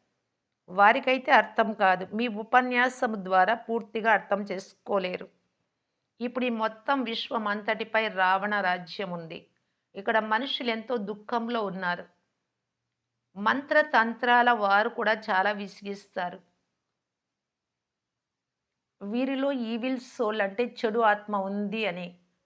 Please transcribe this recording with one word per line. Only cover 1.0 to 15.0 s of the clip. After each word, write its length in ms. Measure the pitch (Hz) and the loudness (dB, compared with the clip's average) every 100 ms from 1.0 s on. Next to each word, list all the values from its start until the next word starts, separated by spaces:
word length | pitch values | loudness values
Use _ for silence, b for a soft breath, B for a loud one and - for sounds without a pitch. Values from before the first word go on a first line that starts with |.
| 262 262 254 | 2 0 4
అర్థం 420 | 247 208 - 214 | 4 4 0 0
కాదు. 420 | 208 190 185 185 208 | 2 2 2 -2 -4
మీ 120 | 240 | -4
ఉపన్యాసం 1000 | 208 220 247 247 247 254 247 240 214 185 | -4 2 2 4 2 0 0 -4 -4 2
ద్వారా 280 | 185 185 | 4 4
పూర్తిగా 580 | 233 - 226 208 226 214 | 2 -2 -6 -4 -2 2
అర్థం 300 | 202 - 202 | 2 2 -4
చేసుకోలేరు. 840 | 202 185 - _ - 202 185 180 190 _ _ _ _ _ _ _ _ - | -2 -8 -10 _ -2 -2 0 -6 -12 _ _ _ _ _ _ _ _ -8
ఇప్పుడు 240 | 233 247 247 | -6 -2 -2
ఈ 40 | |
మొత్తం 540 | 226 220 220 - 277 | 0 -2 -2 -2 -2
విశ్వం 440 | 226 226 - 233 214 | -2 -6 -4 -4 -4
అంతటిపై 600 | 208 208 214 214 220 220 | -4 -2 -4 0 0 0
రావణ 520 | 185 185 190 202 208 | 2 2 2 2 0
రాజ్యం 520 | 185 180 170 - 190 | 0 -2 -4 -8 -8
ఉంది. 360 | 170 165 165 - _ _ _ _ 190 | -8 -10 -14 -16 _ _ _ _ -6
ఇక్కడ 240 | 202 220 | 0 0
మనుషులు 500 | 214 220 277 - 240 | 2 -2 -2 -4 -2
ఎంతో 280 | 226 220 240 | -4 -4 -6
దుఃఖంలో 680 | 202 214 - 240 226 240 202 | -4 -10 -4 -4 -2 -2 -4
ఉన్నారు. 400 | 185 180 175 - _ _ _ _ _ _ _ _ _ _ _ _ 190 | -4 -4 -4 -8 _ _ _ _ _ _ _ _ _ _ _ _ -2
మంత్రతంత్రాల 1160 | 214 247 285 302 302 254 226 233 240 240 240 | 0 0 2 2 4 2 2 0 4 4 4
వారు 380 | 233 202 202 233 | 2 2 2 2
కూడా 240 | 233 | 0